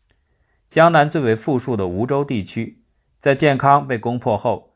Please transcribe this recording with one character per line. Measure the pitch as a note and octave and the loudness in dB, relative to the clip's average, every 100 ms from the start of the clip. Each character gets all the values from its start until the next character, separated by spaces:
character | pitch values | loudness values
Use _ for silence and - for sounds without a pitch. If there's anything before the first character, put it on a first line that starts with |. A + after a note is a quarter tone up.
| _ _ _ _ _ _ - | _ _ _ _ _ _ -4
江 | - E3+ | 4 4
南 | E3 D3+ | 6 2
最 | E3 | 0
为 | B2 A2 | 0 0
富 | - B2+ | 0 -2
庶 | B2+ A2+ | -2 -4
的 | F#2 | -4
梧 | F#2 B2 | -4 -2
州 | C#3+ C#3+ | -2 -4
地 | A#2+ | -6
区， | F#2 - A2+ - _ _ _ _ | -6 -8 -10 -12 _ _ _ _
在 | C#3+ C#3 | 0 2
建 | D3+ C3 | 2 2
康 | C#3 C#3+ C3+ | 2 2 0
被 | A#2+ | -6
攻 | A#2+ A#2+ | -6 -6
破 | A#2+ G#2+ | -2 -2
后， | A#2+ G2+ _ | -2 -6 _